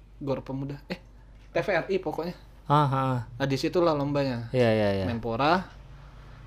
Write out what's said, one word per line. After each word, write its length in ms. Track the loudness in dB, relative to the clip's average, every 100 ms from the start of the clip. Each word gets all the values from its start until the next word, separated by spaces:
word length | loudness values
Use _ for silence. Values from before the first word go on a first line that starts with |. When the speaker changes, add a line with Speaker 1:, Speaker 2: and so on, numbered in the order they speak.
| -20 -10
Speaker 1:
Gor 240 | -4 -4
Pemuda. 400 | -4 -6 -6 -10 -10
Eh, 80 | -12 -12 -20 -20 -20 -6
T 20 | -4
V 120 | 0
R 140 | -2 0
I 40 | -2
pokoknya. 380 | -2 -4 -6 -8 -16 -12 2
Speaker 2:
Ah, 180 | 4
ah, 60 | 4
ah. 280 | 2 0 -2 -4
Speaker 1:
Nah, 140 | -4 -2
disitulah 480 | 0 0 2 2
lombanya. 560 | 2 0 0 0 -4 -2
Speaker 2:
Iya, 180 | 2 4
iya, 220 | 4 4 2
iya. 80 | 0
Speaker 1:
Menpora, 560 | -2 -4 0 2 2 -2 -14 -20 -20 -20 -20 -20 -20